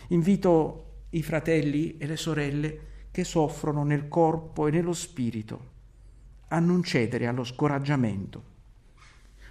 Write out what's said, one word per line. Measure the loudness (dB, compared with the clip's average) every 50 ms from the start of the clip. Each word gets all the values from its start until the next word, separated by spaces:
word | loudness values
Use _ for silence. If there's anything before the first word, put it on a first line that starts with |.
| -4 0
Invito | 2 4 4 4 4 4 6 6 6 6 4 2 -2 -10 -14 -16 -18 -18 -12 -6
i | -4 -4
fratelli | -2 -2 -2 0 2 2 2 2 2 2 0 0 -2 -2 -4
e | -8 -8
le | -6 -6
sorelle | -4 -4 -2 -2 -2 -2 -2 -2 -2 -2 -4 -6 -8 -14 -16 -18 -18 -18 -8
che | -6 -4 -4
soffrono | 0 2 2 2 2 0 -2 -4 -2 0 0 2
nel | 2 2 0 0 0
corpo | 2 4 4 4 4 0 -4 -6 -4 0 0
e | 2
nello | 2 2 2 0
spirito | -2 -4 -8 -8 -6 -4 -4 -2 -4 -4 -6 -8 -10 -12 -14 -16 -20 -20 -20 -20 -20 -20 -20 -20 -20 -20 -20 -20 -20 -20 -8 -4
a | 0 2
non | 4 4 4 2
cedere | 2 2 2 2 2 2 0 -2 -2
allo | -2 -2 -4 -4
scoraggiamento, | -6 -2 0 0 2 2 0 0 0 2 2 2 0 -2 -4 -6 -8 -12 -14 -18 -20 -20 -20 -20 -20 -20 -20 -20 -20 -20 -20 -20 -20 -20 -20 -20 -20 -20 -20 -20 -20